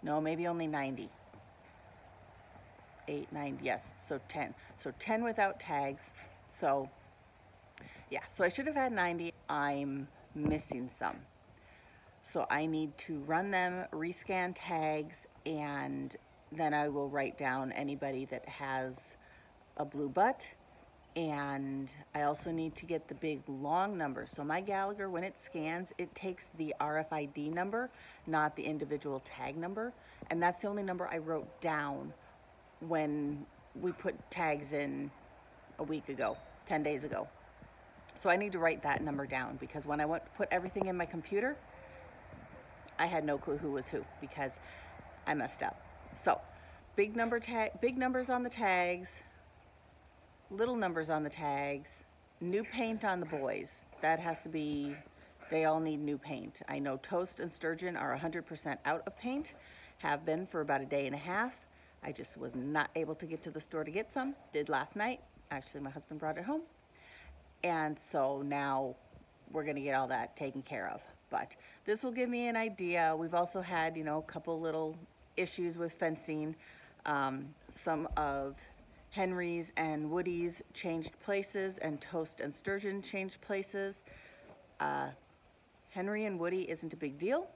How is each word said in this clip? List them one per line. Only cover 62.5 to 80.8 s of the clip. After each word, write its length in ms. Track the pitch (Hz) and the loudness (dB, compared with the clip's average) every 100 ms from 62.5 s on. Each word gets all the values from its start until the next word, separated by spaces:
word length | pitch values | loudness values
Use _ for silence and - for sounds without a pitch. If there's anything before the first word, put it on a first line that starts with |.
not 380 | 127 135 151 143 160 | -4 0 2 2 0
able 200 | 156 156 | -2 -4
to 100 | 165 | -6
get 160 | 160 | -6
to 60 | 165 | -6
the 100 | 156 | -8
store 240 | - 160 | -6 -4
to 60 | 151 | -2
get 220 | 175 220 | -2 -2
some. 240 | 277 262 277 - | -2 -2 -4 -4
Did 180 | 151 147 | -2 2
last 260 | 139 143 208 | 0 0 0
night. 260 | 220 254 - - - | 0 -2 -10 -20 -8
Actually, 320 | 143 - 147 | -8 -6 -8
my 80 | 139 | -6
husband 300 | 135 - 151 | -8 -10 -4
brought 180 | 156 156 | -2 -2
it 60 | |
home. 180 | 190 311 330 - - - - - - - - - | 0 -2 -2 -18 -20 -20 -20 -20 -20 -20 -20 -2
And 340 | 175 165 151 151 | 2 4 2 0
so 460 | - 156 135 139 | 0 4 4 2
now 520 | 143 143 139 135 135 127 - - - - - | 0 0 2 2 2 -4 -14 -20 -20 -20 -6
we're 120 | 156 | -2
gonna 180 | 151 143 | 0 0
get 140 | 139 131 | 4 4
all 120 | 127 | 4
that 280 | 127 117 - | 2 0 -2
taken 260 | 139 135 | -4 -4
care 260 | 131 131 92 | -6 -4 -4
of. 120 | - - - - | -6 -12 -20 -4
But 240 | - - - - - - | -2 -2 -10 -20 -10 0
this 180 | 214 | 0
will 80 | 262 | 0
give 180 | 233 247 | 0 0
me 180 | 240 240 | 2 2
an 100 | 226 | 2
idea. 580 | 226 196 180 175 160 160 | 0 0 2 6 6 4
We've 180 | 165 | 4
also 260 | 170 175 190 | 4 4 0
had, 380 | 180 175 165 165 | 0 2 2 0
you 60 | |
know, 160 | 156 156 | 0 0
a 120 | 156 | -2
couple 280 | 165 160 165 | -6 -2 0
little 360 | 160 160 160 160 165 - - - | 2 2 0 -4 -12 -20 -8 -2
issues 440 | 175 - 175 165 | -2 0 -2 0
with 140 | 170 | -4
fencing. 640 | - 170 160 - 156 151 160 - - - - - | 2 0 0 -2 -2 -2 -4 -12 -20 -20 -8 0
Um, 480 | 143 135 135 143 - - | 2 2 0 -6 -12 -18
some 360 | - - 160 165 - | -6 0 0 2 2
of 380 | 147 139 139 139 - - - - - | 2 2 -2 -6 -18 -20 -20 -20 -10
Henry's 640 | - 185 180 175 170 165 - | 0 2 2 0 0 -2 0
and 320 | 160 151 151 | 2 2 0
Woody's 540 | 170 180 175 175 170 - | 2 2 2 0 -2 -12
changed 460 | - | -6